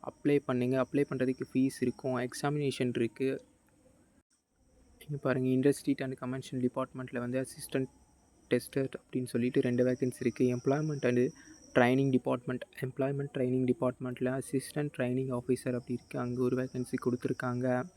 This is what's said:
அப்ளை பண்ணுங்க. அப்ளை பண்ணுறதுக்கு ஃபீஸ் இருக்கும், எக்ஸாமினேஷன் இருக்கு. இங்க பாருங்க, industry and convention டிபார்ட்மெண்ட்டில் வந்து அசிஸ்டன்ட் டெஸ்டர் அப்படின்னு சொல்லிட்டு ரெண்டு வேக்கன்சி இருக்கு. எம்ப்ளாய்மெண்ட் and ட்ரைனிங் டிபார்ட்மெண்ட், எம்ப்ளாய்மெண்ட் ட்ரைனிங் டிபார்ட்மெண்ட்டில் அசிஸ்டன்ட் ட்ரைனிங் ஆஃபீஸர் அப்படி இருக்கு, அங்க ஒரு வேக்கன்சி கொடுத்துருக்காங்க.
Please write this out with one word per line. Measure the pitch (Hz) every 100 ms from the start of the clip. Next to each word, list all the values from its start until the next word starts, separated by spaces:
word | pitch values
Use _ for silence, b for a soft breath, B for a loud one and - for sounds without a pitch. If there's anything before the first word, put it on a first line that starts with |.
| 131
அப்ளை | - - 143 -
பண்ணுங்க. | 123 123 131
அப்ளை | 123 143 143
பண்ணுறதுக்கு | 135 131 131 131
ஃபீஸ் | 131 131 -
இருக்கும், | 127 - 135 127 123
எக்ஸாமினேஷன் | - 147 147 143 127 127 123
இருக்கு. | 117 - 135 135 - _ _ _ _ _ _ _ _ _ _ _ _ _ _ - -
இங்க | 143 139
பாருங்க, | 131 127 131
industry | 139 139 - 139
and | 135 131
convention | 127 131 - 131 123
டிபார்ட்மெண்ட்டில் | - 131 127 127 127
வந்து | 120 127
அசிஸ்டன்ட் | 131 - - 139 131 - _ _ _ _ _
டெஸ்டர் | 123 - - 135 -
அப்படின்னு | _ - 123
சொல்லிட்டு | 120 123 135 127
ரெண்டு | 123 127
வேக்கன்சி | 127 127 - 120
இருக்கு. | - 127 123
எம்ப்ளாய்மெண்ட் | 135 139 156 147 123
and | 123 131 B B B - -
ட்ரைனிங் | 123 131 139 127
டிபார்ட்மெண்ட், | - 127 - 127 - - 131
எம்ப்ளாய்மெண்ட் | - 135 139 139 139
ட்ரைனிங் | 127 127 127
டிபார்ட்மெண்ட்டில் | 123 127 123 127 123 127 135
அசிஸ்டன்ட் | - 135 - - 147 -
ட்ரைனிங் | 123 127 135 123
ஆஃபீஸர் | 123 123 - 123
அப்படி | - 120
இருக்கு, | - 135
அங்க | 123 123 123
ஒரு | 127
வேக்கன்சி | 127 131 123 131 127
கொடுத்துருக்காங்க. | 123 123 123 127 123 127 123 180